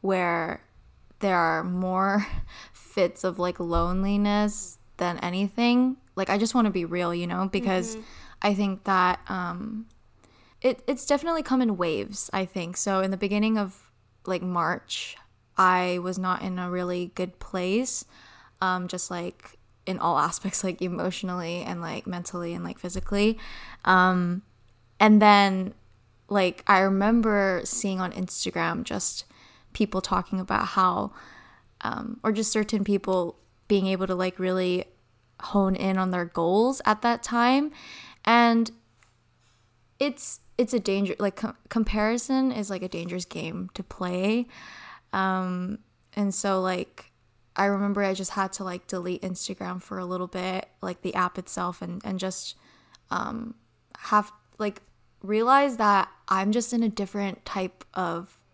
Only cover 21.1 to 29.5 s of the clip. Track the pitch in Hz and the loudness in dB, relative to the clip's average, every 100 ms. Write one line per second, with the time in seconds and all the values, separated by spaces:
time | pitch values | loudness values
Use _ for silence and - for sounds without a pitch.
21.1 | 175 190 180 170 175 - 175 165 151 - | -4 -6 -6 -6 -8 -6 -8 -6 -8 -8
22.1 | 180 175 180 170 170 175 - 180 185 - | -8 -8 -8 -6 -6 -8 -8 -8 -6 -2
23.1 | 202 208 220 - - - - - 185 185 | 2 2 2 -8 -14 -16 -6 4 6 6
24.1 | 185 175 180 - _ _ _ _ _ 214 | 4 2 -2 -6 _ _ _ _ _ 8
25.1 | 214 208 202 196 190 185 - - _ _ | 10 10 8 8 2 -4 -10 -20 _ _
26.1 | _ _ 202 185 170 - 196 196 196 202 | _ _ 2 2 0 4 6 6 4 4
27.1 | 233 220 208 196 180 - - 202 190 185 | 4 4 4 4 0 -2 -2 -2 -2 -4
28.1 | - 185 - - 175 165 170 - 196 - | -4 -6 -4 -4 -2 -2 -2 -4 -2 -2
29.1 | - - - - | -4 -10 -20 -20